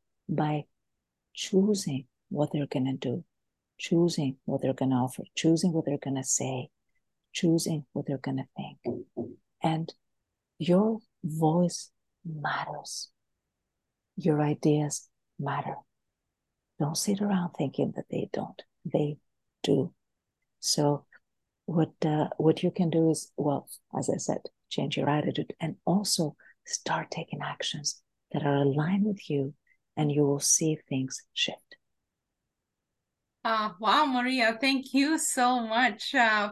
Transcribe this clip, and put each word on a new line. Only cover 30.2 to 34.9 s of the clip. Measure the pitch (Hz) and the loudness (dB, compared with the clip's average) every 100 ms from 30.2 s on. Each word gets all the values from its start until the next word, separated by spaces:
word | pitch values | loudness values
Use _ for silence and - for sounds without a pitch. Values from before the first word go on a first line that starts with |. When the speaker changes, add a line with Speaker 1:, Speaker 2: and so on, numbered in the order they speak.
Speaker 1:
will | 143 143 | 2 2
see | - - 160 156 - | 2 2 2 -2 -2
things | 135 131 - - | -4 -4 -6 -12
shift. | - - - _ - _ _ _ _ _ _ _ _ _ _ _ _ _ _ _ _ | -4 -4 -4 _ -20 _ _ _ _ _ _ _ _ _ _ _ _ _ _ _ _
Speaker 2:
Uh, | 226 220 214 170 | -2 0 0 -2
wow, | 214 254 | 2 4
Maria, | 294 254 247 262 226 226 | 4 2 0 2 2 2
thank | 269 269 - | 0 0 0